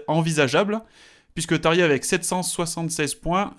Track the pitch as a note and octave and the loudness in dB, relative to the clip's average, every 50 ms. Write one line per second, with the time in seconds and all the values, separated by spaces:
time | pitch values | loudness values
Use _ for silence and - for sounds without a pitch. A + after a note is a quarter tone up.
0 | - - D3+ E3 D#3+ E3 D#3+ D3+ C#3+ B2 C3+ E3 G#3 G3 G#3 A3 A3 - _ - | -2 0 0 2 2 2 2 2 2 4 4 2 2 2 -2 -4 -6 -10 _ -20
1 | - - - _ _ _ - - D#3+ - E3+ D#3+ E3 D#3+ E3 F3+ F3 D#3+ C#3+ C3 | -20 -20 -20 _ _ _ -8 -6 -2 0 0 2 2 2 4 4 4 4 2 2
2 | - - F#3+ F3+ F3+ - F3+ F#3 F3 - - - F3 E3 - E3+ E3 D#3+ E3 - | 0 0 -2 -2 -2 -2 -4 -2 -4 -4 -4 -4 -4 -4 -4 -6 -6 -4 -2 -2
3 | D3+ C#3+ - - - D#3+ F3 F#3+ G3+ - - | -2 -4 -4 -6 -4 -2 0 0 -2 -4 -8